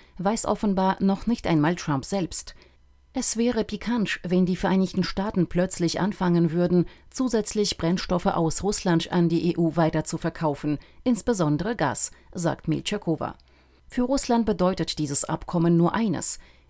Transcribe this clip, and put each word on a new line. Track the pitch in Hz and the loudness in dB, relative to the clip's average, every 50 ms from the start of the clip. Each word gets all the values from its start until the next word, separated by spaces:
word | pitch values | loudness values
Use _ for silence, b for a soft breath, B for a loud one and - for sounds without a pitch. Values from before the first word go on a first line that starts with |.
| B B B B | B B B B
weiß | 175 196 226 220 - | -2 -2 -2 0 -2
offenbar | - 214 202 - 208 190 190 190 190 190 - | -2 -2 0 0 0 0 2 2 0 0 2
noch | - 190 196 190 - - | 2 0 0 0 0 -2
nicht | 240 - - | -2 -2 0
einmal | 175 170 156 147 156 180 | 0 2 4 4 2 2
Trump | - - - 147 135 117 | 0 -2 -2 -2 -2 -2
selbst. | - - 202 180 - - - - - - b b b b b b _ _ _ _ _ _ | -2 -2 -2 -2 -4 -4 -8 -10 -10 -16 b b b b b b _ _ _ _ _ _
Es | 262 233 - - | -4 -2 -2 0
wäre | 220 233 240 240 220 208 | 2 2 2 2 0 -2
pikant, | - 208 208 - 208 240 247 202 - - - - | -2 -4 -8 -4 -2 0 0 0 0 -2 -6 -2
wenn | 180 180 180 185 | 0 2 4 4
die | 175 185 | 2 2
Vereinigten | 175 - 190 180 190 190 180 - - 175 | 0 0 2 2 2 2 0 0 -2 -2
Staaten | - - - 190 214 220 190 170 | -2 -2 -4 -4 -2 0 0 -2
plötzlich | - - 180 180 190 - - 175 165 - - | 0 2 0 0 0 -2 -2 -2 -2 0 0
anfangen | - 214 202 - 190 180 175 170 170 165 | -2 -2 -2 -2 0 2 4 4 4 2
würden, | 151 175 175 175 175 180 165 B B B B B | 2 0 0 4 4 2 2 B B B B B
zusätzlich | - - 262 254 - 220 208 - - 214 208 196 - - | -6 -4 -2 0 0 0 0 0 -2 -2 -2 -2 -2 -2
Brennstoffe | - 165 180 180 - - 185 175 - | -2 0 0 0 0 -2 -2 0 0
aus | 196 - - 170 160 - - - | 0 0 2 0 0 0 -2 -2
Russland | 196 208 - - 196 170 165 165 - - | -2 -2 -2 0 2 2 2 2 0 0
an | 175 170 170 | 2 2 4
die | 170 165 - 175 175 | 2 2 0 0 0
E | |
U | - 170 160 147 | 2 0 0 2
weiter | 170 165 156 - 160 151 | 2 2 2 2 0 -2
zu | - - 156 | -2 -6 -4
verkaufen, | - 165 - - 165 156 143 - - 151 147 139 b b b b b | -4 -4 -4 -2 -2 -2 -2 -2 -2 -4 -4 -4 b b b b b
insbesondere | 254 247 208 - - 240 190 170 151 151 147 170 214 240 | 0 0 0 0 -2 0 2 2 2 2 0 0 -4 -2
Gas, | 190 160 139 110 - - - b b b b b | -2 -2 -2 0 -2 -4 -6 b b b b b
sagt | - 165 165 - - - | -4 -2 -2 -2 -2 -4
Milchakova. | - 156 143 - - - 208 - - 160 147 - - - - b b b b b b b b b | -4 -4 -2 -2 -4 -6 -4 -2 -2 -2 -2 -4 -8 -10 -12 b b b b b b b b b
Für | b - - 247 | b -4 -2 0
Russland | 240 277 269 - - 240 233 226 | 0 0 0 2 2 2 2 2
bedeutet | 202 214 165 180 180 190 - 165 - - - | 2 0 2 2 0 2 0 -2 -4 -2 -4
dieses | 151 135 143 143 - | -4 -2 0 -2 0
Abkommen | - 156 160 - - - 175 165 170 175 | -2 -4 -6 -4 -4 0 2 4 4 6
nur | 165 170 175 - | 6 4 4 2
eines: | 208 233 214 160 127 - - - b b b b b b b | 2 0 0 -2 -2 -4 -4 -6 b b b b b b b